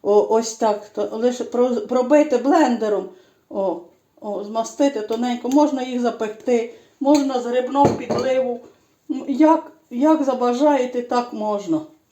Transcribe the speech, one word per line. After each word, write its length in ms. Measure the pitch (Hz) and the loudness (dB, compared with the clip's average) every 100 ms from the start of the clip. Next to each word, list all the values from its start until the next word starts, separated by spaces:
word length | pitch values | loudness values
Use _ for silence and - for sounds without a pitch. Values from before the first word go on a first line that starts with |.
О, 240 | - 208 202 | 4 4 4
ось 240 | 226 226 | 0 0
так. 340 | - 226 208 - | -2 0 0 -6
То, 200 | - 208 | -8 -6
лише 320 | 220 247 247 | -2 -2 -2
про-, 420 | 226 240 247 240 - | -6 0 0 0 -2
пробити 520 | 254 247 294 294 240 | -2 4 4 4 0
блендером. 720 | 254 339 262 226 214 196 185 - _ _ _ | 2 4 4 0 -2 -2 -4 -16 _ _ _
О, 300 | 214 196 170 - _ _ _ | -4 -4 -6 -12 _ _ _
о, 240 | 208 196 | -10 -10
змастити 560 | 208 226 226 - 277 220 | -6 -6 -6 0 0 0
тоненько. 480 | 214 226 247 240 247 | -6 -4 -2 -4 0
Можна 340 | 277 294 262 | 4 4 0
їх 180 | 254 240 | -4 -2
запекти, 720 | 240 220 220 - - 240 233 - _ _ | -2 -2 -8 -6 -2 0 -2 -12 _ _
можна 400 | 269 294 269 254 | 2 2 2 -2
з 60 | 233 | -2
грибного 480 | 247 247 269 285 | -2 0 2 2
підливу. 680 | - - 226 262 262 247 240 - _ _ _ - | 2 -4 -2 0 0 0 -4 -12 _ _ _ -10
М, 140 | 269 - | -8 -4
як, 440 | 254 311 320 - _ _ | 4 4 4 0 _ _
як 320 | 247 302 311 | 0 2 4
забажаєте, 800 | 269 233 240 240 302 277 247 247 | 2 0 0 2 2 2 0 -4
так 300 | 240 247 240 | -2 -2 -2
можна. 480 | 214 214 202 180 156 - _ _ | -6 -4 -4 -2 -4 -4 _ _